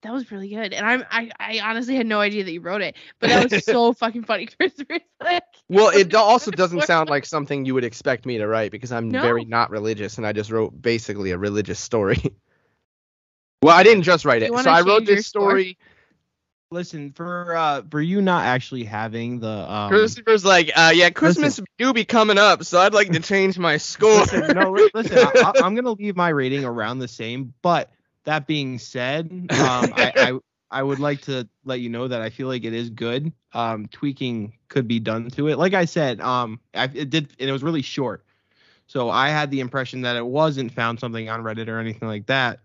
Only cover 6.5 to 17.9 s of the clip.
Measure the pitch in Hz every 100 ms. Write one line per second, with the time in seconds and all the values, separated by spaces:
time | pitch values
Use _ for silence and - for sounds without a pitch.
6.5 | 196 180 175 - 165 160 143 - 160 143
7.5 | 143 131 131 120 117 - 123 127 120 104
8.5 | 110 107 - 123 117 113 254 120 117 113
9.5 | 117 120 107 107 107 104 107 110 104 104
10.5 | 113 110 - 120 117 113 101 95 90 101
11.5 | 104 92 90 - 117 98 123 - - _
12.5 | _ _ _ _ _ _ _ _ _ _
13.5 | _ 147 170 196 220 170 170 147 120 110
14.5 | 240 254 165 175 208 220 202 214 208 196
15.5 | 196 185 185 _ _ _ _ _ _ _
16.5 | _ _ 170 170 160 143 135 170 175 175
17.5 | 165 160 143 120